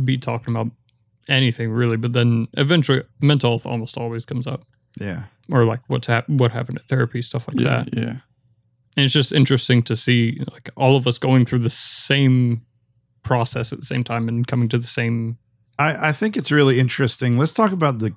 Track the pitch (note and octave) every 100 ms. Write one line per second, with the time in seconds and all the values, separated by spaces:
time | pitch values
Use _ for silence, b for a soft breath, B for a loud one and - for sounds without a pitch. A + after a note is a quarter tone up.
0 | B2+ C3 B2+ A#2 A#2+ A2+ A2+ - _ _
1 | _ _ - C3+ B2+ A2+ A2+ A2+ A#2+ A2+
2 | A#2+ A#2+ A#2+ A#2 A2+ - C#3 F3 C#3+ C3
3 | - - C#3+ C#3+ B2 A2+ - A#2+ A2 C3+
4 | A#2 A#2 - B2+ B2+ C3+ _ _ _ -
5 | G2+ E2+ G2+ _ - C3 A2+ A#2+ - B2+
6 | B2 A#2 - C#3+ A#2+ A#2+ B2 C3+ - C3
7 | A#2 A#2 A#2+ B2+ - - C#3 B2 B2 A#2
8 | A#2 B2 - _ _ _ _ _ _ -
9 | C#3 D3 B2+ D3+ C3 C3 - B2 A#2 A2
10 | - A#2+ A2+ A#2 C3+ - - - C3 C3+
11 | B2 A#2 C3 C3 A#2 B2+ A#2 - - -
12 | - C#3 C3+ B2+ A#2+ A2+ - _ _ _
13 | _ _ - B2 A#2 B2 A#2 - - B2
14 | A#2+ A#2 A2+ A#2 B2 B2 A#2 A#2+ A#2+ -
15 | A#2 A#2 A2+ A#2 _ _ _ - D#3 D3
16 | D3+ C#3+ G#3+ - - D3 C3+ B2+ B2+ -
17 | B2+ - B2 A#2+ E3 - G#3+ F#3 D3+ A#2+
18 | A2